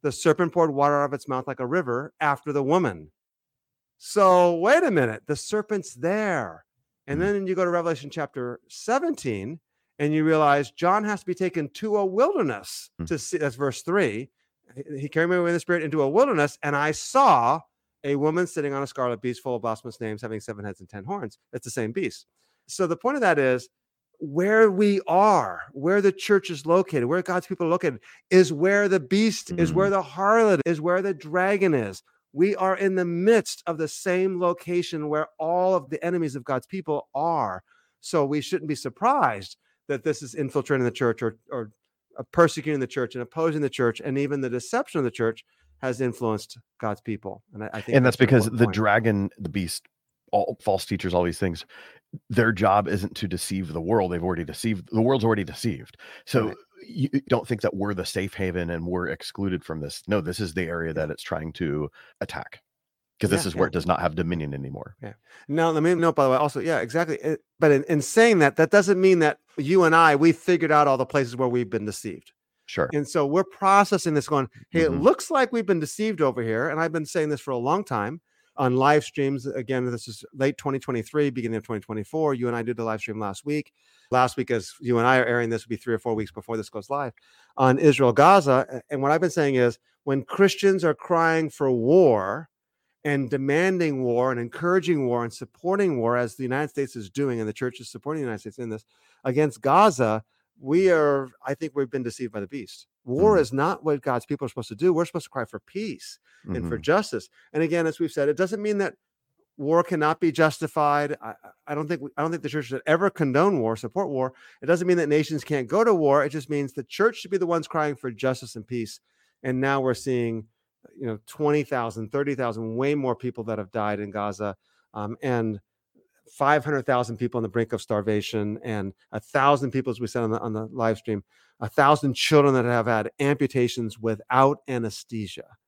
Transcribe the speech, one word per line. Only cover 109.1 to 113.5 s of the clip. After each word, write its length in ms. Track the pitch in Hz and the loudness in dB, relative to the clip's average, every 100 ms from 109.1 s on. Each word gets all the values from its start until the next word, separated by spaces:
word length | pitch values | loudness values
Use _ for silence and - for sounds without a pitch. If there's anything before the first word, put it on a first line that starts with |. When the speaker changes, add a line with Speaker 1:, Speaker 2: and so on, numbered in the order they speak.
| _ _ _ _ - | _ _ _ _ -8
Speaker 1:
war 280 | 143 165 | 2 2
cannot 360 | 175 170 151 160 | 2 0 0 0
be 140 | 170 | -2
justified. 840 | 143 156 - 160 - 147 147 147 147 | 2 2 2 -6 -2 0 0 -2 -6
I, 140 | 110 - 95 _ - | -12 -16 -20 _ -10
I 80 | 147 | -8
don't 120 | 151 | -4
think 140 | 165 | -6
we, 80 | 139 - | -8 -6
I 40 | |
don't 100 | 160 | -4
think 120 | 165 | -4
the 60 | 139 | -6
church 160 | 147 120 | -6 -6
should 160 | 131 - | -8 2
ever 240 | 165 190 | 2 2
condone 500 | - 147 131 190 | 0 0 2 2